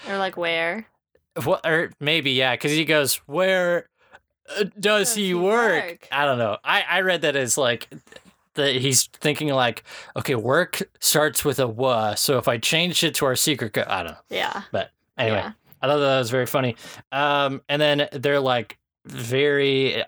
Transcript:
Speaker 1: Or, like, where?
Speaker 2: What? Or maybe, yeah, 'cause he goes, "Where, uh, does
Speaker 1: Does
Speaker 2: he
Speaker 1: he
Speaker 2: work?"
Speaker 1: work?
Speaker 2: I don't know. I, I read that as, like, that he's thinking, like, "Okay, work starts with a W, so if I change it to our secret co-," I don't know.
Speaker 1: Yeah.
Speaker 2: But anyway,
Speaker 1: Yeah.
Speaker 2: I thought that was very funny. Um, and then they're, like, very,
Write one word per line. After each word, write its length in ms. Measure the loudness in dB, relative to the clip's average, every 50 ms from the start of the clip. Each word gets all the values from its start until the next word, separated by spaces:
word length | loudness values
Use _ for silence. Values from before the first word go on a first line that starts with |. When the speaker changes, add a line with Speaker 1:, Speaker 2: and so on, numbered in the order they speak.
| -10
Speaker 1:
Or, 120 | -6 -4 -4
like, 180 | -4 -4 -4
where? 500 | -4 -4 -2 -2 -2 -2 -4 -6 -8 -10 -14 _ _ _ _ _ _ _ _ _ -4
Speaker 2:
What? 240 | -2 0 0 0 0
Or 260 | 0 0 2 0 -2 -6 _
maybe, 340 | -2 0 0 2 2 0
yeah, 220 | 2 2 2 2 0
'cause 160 | 0 0 0
he 120 | 0 0 2
goes, 320 | 2 2 2 2 2 -2 -4 -6
"Where, 640 | -6 -2 0 0 2 2 2 0 0 0 -2 -4 _ _ _ _ _ -20 -20 _ _ _ _ _ -10
uh, 140 | -4 -4 -4 -4 -4 -2
does 300 | 0 2 2 2 2 0
Speaker 1:
Does 60 | 0
Speaker 2:
he 140 | 0 0 0
Speaker 1:
he 60 | 0
Speaker 2:
work?" 480 | 2 2 2 4 4 4 4 2 2
Speaker 1:
work? 260 | 0 -4 -10 -14 -10 -4
Speaker 2:
I 140 | -2 0 2
don't 120 | 2 2 2
know. 200 | 0 0 -2 -4
I, 200 | -2 0 0 0
I 180 | 0 2 0 2
read 220 | 2 2 0 2
that 140 | 0 0 0
as, 200 | 0 0 0 0
like, 320 | 2 2 0 0 -2 -6 -14 -18 -20 -20 _ -20 -20 -20 -20 _ _ _ _
that 220 | _ 0 0 0 2
he's 300 | 0 0 2 2 0 0
thinking, 420 | -2 -6 -2 -2 0 0 0 -2 0
like, 340 | 2 2 2 0 0 -4 -12 -16 -18 -18 -20 -12 -10
"Okay, 200 | -8 -4 -2 -2
work 480 | -2 0 2 2 2 2 0 -4 -8 -8 -10 _ _
starts 420 | -2 2 2 4 2 2 0 0
with 160 | 0 0 0 0
a 80 | 0
W, 500 | 0 0 0 0 2 2 2 0 0 0
so 200 | 0 0 2 2
if 120 | 2 2 0
I 100 | 0 0
change 440 | 0 0 2 2 2 2 0 0
it 120 | 0 0 0
to 100 | 0 0
our 100 | 0 2
secret 380 | 2 0 0 0 0 -4 -4
co-," 120 | -2 -2 -2 -2
I 140 | -2 -4
don't 100 | -4 -8
know. 60 | -12 -16 _ _
Speaker 1:
Yeah. 340 | -4 -4 -4 -4 -4 -8 -8 -6
Speaker 2:
But 180 | -6 -6 -6 -6 _ _ _ _ _ -2
anyway, 200 | 0 0 0 0
Speaker 1:
Yeah. 140 | -2 -6 -10 -16 _ _ -10 _
Speaker 2:
I 40 | -2
thought 120 | 0 2 2
that 200 | 2 2 2 2
was 120 | 0 0
very 160 | 0 -2 -2
funny. 300 | 0 0 0 0 0 -2 -6 -12 -18 -20 -20 -16 _
Um, 500 | -4 -2 0 2 2 2 0 0 -2 -6 -4 -4
and 120 | 0 2
then 280 | 2 2 2 2 0 -2
they're, 280 | -4 -2 0 0 2 2
like, 380 | 2 2 0 0 -2 -6 -12 -20 _ _ _ _ _
very, 960 | -16 -12 -12 -6 -2 0 2 2 2 2 2 2 2 2 2 0 0 -2 -2 -4